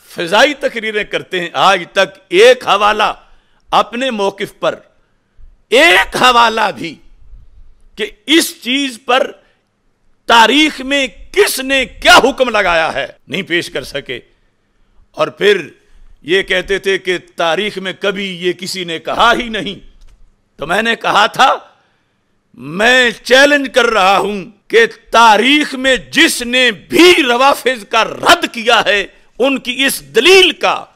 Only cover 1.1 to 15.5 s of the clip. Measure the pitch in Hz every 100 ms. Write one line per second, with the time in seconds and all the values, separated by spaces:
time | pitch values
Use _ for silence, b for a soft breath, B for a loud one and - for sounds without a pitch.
1.1 | 160 - 185 170 131 170 196 165 196 190
2.1 | - _ 175 240 247 - 196 208 214 196
3.1 | - _ _ _ _ _ 170 208 233 262
4.1 | 220 196 196 196 - 165 120 _ _ _
5.1 | _ _ _ - _ _ 233 330 370 -
6.1 | - 254 240 233 220 208 165 165 123 -
7.1 | - - - - - - - - - 214
8.1 | - - 320 262 - 294 277 277 220 -
9.1 | 247 285 - _ _ _ _ _ _ _
10.1 | _ - 233 220 277 311 - 262 277 254
11.1 | - - 359 403 - 262 269 247 - 170
12.1 | 349 247 269 247 214 190 165 156 135 -
13.1 | - _ 180 185 170 - 151 123 139 135
14.1 | 127 - _ _ _ _ _ _ _ _
15.1 | - 156 - 190